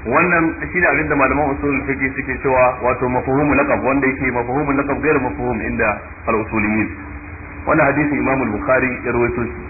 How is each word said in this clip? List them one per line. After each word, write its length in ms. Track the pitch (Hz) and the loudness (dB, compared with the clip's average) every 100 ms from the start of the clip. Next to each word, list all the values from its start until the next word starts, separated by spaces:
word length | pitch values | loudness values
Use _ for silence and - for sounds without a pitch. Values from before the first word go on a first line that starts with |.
wannan 480 | 107 135 180 175 160 147 147 | 0 2 4 4 2 -2 -6
shi 100 | 175 | 0
ne 60 | 175 | 2
abin 200 | 147 151 | 2 0
da 80 | 147 | 2
malaman 340 | 131 139 147 143 | 2 2 0 0
usulul 260 | 143 135 127 | 0 -2 -2
fiqh 260 | 131 131 131 | -2 -2 -4
suke 200 | 135 127 | -6 -2
cewa 360 | 139 131 123 127 | 0 4 4 2
wato 260 | 120 127 127 | -2 0 0
mafhumul 480 | 123 120 135 151 135 | 0 0 2 4 2
laqab, 280 | 143 117 | 2 2
wanda 220 | 113 135 135 | 2 2 2
yake 240 | 131 131 | 0 -2
mafhumul 440 | 120 120 131 139 139 | -2 -2 -2 0 0
laqab 240 | 139 135 | 0 0
ghairu 180 | 143 147 | 2 2
mafhum 400 | 127 - 123 117 | 0 -2 -2 -2
inda 400 | 107 117 113 104 - - - | -2 0 0 0 -6 -10 -2
al-usuliyyin. 640 | 113 107 110 104 110 95 - - - - - - - - | -2 0 0 0 0 0 -4 -12 -12 -14 -14 -14 -12 0
Wannan 200 | 156 139 | 2 4
hadisi 300 | 139 147 135 | 2 0 0
Imam 220 | 120 135 | 0 0
al-Bukhari 580 | 123 104 98 131 127 123 123 | 0 -2 2 2 2 -2 -2
ya 60 | |
rawaito 300 | 120 120 120 113 | 0 0 0 -4
shi. 180 | - - | -6 -12